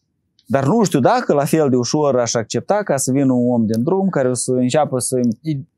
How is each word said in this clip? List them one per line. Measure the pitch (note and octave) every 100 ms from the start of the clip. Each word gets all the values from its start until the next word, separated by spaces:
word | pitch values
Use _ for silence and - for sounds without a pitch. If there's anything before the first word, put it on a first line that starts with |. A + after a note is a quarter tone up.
| _ _ _ _ -
Dar | C3+ C3
nu | A#3
știu | G3+ D3
dacă | D3 B3 -
la | D3
fel | C#3 D#3+ C#3+
de | B2
ușor | A#2+ D#3 D3 B2+
aș | A#2
accepta | A#2+ A2+ A#2+ - G3+
ca | G3+ C#3
să | -
vină | C3+ C3+
un | B2+ B2
om | A#2+ G#2+
din | A2+
drum | B2 F#3+ G3
care | D3+ B2+
o |
să | B2 -
înceapă | B2+ B2 D3+ C#3+ B2+
să-mi, | - B2+ A#2+ A2 D#3+ C#3+ -